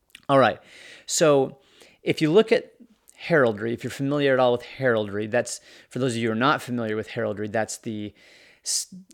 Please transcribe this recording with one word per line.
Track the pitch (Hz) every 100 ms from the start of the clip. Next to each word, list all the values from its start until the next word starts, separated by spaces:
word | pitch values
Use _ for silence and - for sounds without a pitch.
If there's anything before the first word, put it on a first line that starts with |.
| _ - -
All | 139
right. | 117 - - - - - -
So | - 160 139 135 - _ _ - _
if | - -
you | 156
look | 185 220
at | 233 - _ - _ _ -
heraldry, | - 165 120 101 113
if | 117
you're | 123
familiar | - 139 147 143
at | 127
all | 127
with | 120
heraldry, | - - 131 113 104 104 110
that's, | 120 120 - - - _
for | 127
those | 131
of | 117
you | 117
who |
are | 110
not | 131 127
familiar | - 123 113
with | 107 104
heraldry, | - 113 101 107
that's | 110 107 -
the | 120 107 104 - _ - _ _
s-, | - - - 185 -